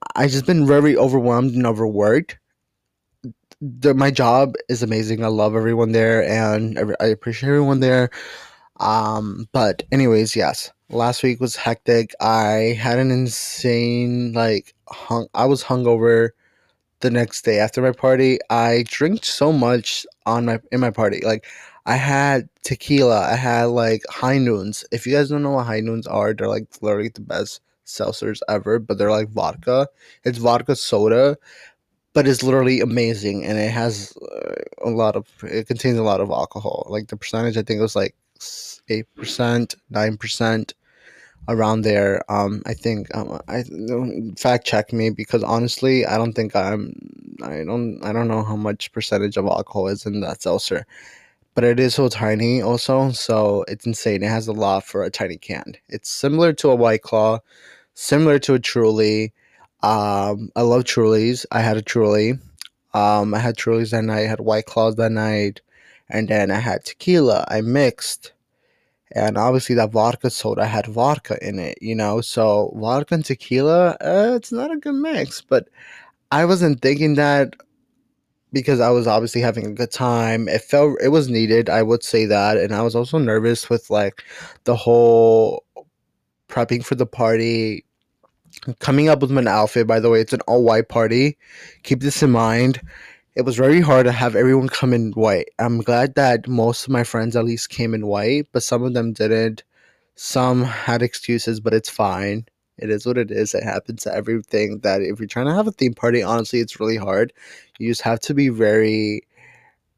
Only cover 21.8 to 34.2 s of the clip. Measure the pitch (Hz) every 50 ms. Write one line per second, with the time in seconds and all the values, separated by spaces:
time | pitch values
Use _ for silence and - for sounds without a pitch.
21.8 | - - 127 131 131 143 139 139 139 143 139 131 117 - _ _ - - 131 -
22.8 | - - 147 139 135 123 113 101 90 - 110 131 131 123 117 120 120 120 120 120
23.8 | 117 113 113 107 - - - - 123 127 135 139 131 120 110 101 95 104 107 -
24.8 | - - - 117 - 123 139 147 147 139 147 147 143 139 139 131 120 117 113 110
25.8 | 110 113 113 113 - - 95 104 104 110 107 - 107 107 107 107 113 - - -
26.8 | - 107 101 104 107 117 - - 104 - 85 85 95 - - - _ _ _ _
27.8 | _ - - - 98 95 - - 104 107 107 - - - 107 101 95 104 110 117
28.8 | 110 - 107 101 101 104 107 107 110 107 107 110 - - - - - 123 123 131
29.8 | 143 139 _ _ _ - - _ - 131 123 117 117 120 117 120 117 - 139 -
30.8 | - - - 101 104 110 113 120 135 143 143 - _ - - - - - _ _
31.8 | _ _ _ _ _ _ - 151 139 139 131 120 131 131 131 135 127 127 131 120
32.8 | 120 120 113 123 117 113 117 101 104 104 101 101 - 92 107 107 104 110 117 117
33.8 | 117 120 107 101 101 - - -